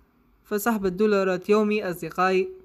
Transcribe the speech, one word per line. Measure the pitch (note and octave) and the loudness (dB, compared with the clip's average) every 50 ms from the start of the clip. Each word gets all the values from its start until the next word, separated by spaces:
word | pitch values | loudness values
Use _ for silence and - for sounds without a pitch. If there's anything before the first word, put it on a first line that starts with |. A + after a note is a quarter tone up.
| _ _ _ _ _ _ _ _ _ | _ _ _ _ _ _ _ _ _
فسحب | - G#3 G#3 G#3 A#3+ A3+ G#3 G3 | -6 -6 -2 0 0 0 0 -2
الدولارات | F#3+ F3+ F#3 G#3+ G#3+ G#3 G3 F#3+ F#3+ F3+ F3+ F#3 - | -2 0 0 2 2 2 2 2 0 -2 -2 0 2
يومي | G#3 G#3+ G#3+ G#3 G#3 A3 G#3 F#3 | 2 2 2 2 0 -2 -2 -4
أصدقائي، | E3+ D#3+ E3 D#3 - - F3+ F#3+ F#3+ F#3 F#3+ - - - | -6 -8 -10 -8 -2 0 0 2 2 2 0 -2 -6 -14